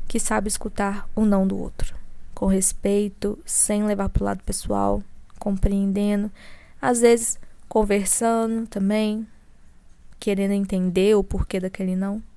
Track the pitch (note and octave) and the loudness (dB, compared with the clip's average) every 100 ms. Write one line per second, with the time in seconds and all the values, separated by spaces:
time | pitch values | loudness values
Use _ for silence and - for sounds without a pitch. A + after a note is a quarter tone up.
0 | - A3+ - G#3+ G#3 - G#3+ - G3+ G3+ | -2 0 0 0 0 -4 -4 -2 -2 -2
1 | - - G#3+ G3 F#3+ G3 G3 - - - | -4 2 4 4 4 0 -6 -2 -2 -2
2 | - - - - G3 F#3+ - - G3+ G3+ | -8 -10 -10 -2 2 2 2 0 0 2
3 | G#3 - G3+ G#3 - - - G#3 G#3+ G3+ | 0 -2 -4 -4 -4 -2 0 0 0 0
4 | G3 - G3+ F#3+ - - - - - G#3 | 0 0 0 -2 -4 -6 -2 0 0 0
5 | - - - - G#3 G3 G3+ G3 G3 G3 | -4 -14 -18 -4 -2 2 2 2 0 0
6 | G#3 G#3 G#3 - - - - - - A#3+ | 2 0 -2 -6 -16 -18 -20 -4 0 4
7 | A#3 A#3 A#3 - - - - A3 G#3 G3+ | 6 6 2 -6 -10 -16 -2 0 2 2
8 | G3 - A3+ A3+ A3+ A3+ A3+ G#3 G3 G#3+ | 2 0 2 2 0 -2 -4 -2 0 2
9 | G#3+ G#3+ A3 - - - - - - - | 0 -2 -6 -14 -20 -20 -20 -20 -20 -20
10 | - - G#3 G3 G3 G3+ F#3+ F#3+ F#3 F3+ | -20 -6 -2 0 2 0 0 0 0 2
11 | G3 G#3+ G3 F#3+ - F#3+ F#3 - F#3 F#3 | 4 4 2 -2 -2 -2 -4 -4 -4 -2
12 | G3 G#3+ A3 | -2 -6 -10